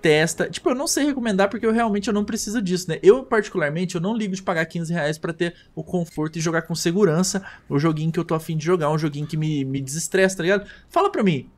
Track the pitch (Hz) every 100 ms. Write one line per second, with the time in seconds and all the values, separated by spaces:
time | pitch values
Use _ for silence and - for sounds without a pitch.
0 | 170 151 165 - 180 170 - 254 285 -
1 | 294 269 233 196 196 214 226 226 233 202
2 | 202 208 208 226 - 226 190 180 - 151
3 | 175 247 254 226 208 - 147 156 180 180
4 | 175 233 214 185 - 170 160 175 160 170
5 | 147 156 165 160 170 165 - - 156 180
6 | 165 - 156 165 160 165 165 165 175 175
7 | 202 156 185 190 - - _ 143 160 156
8 | 160 160 165 160 160 160 151 180 147 156
9 | 156 143 147 156 156 147 135 135 135 151
10 | 165 185 190 190 165 202 196 - - 349
11 | 392 381 202 143 117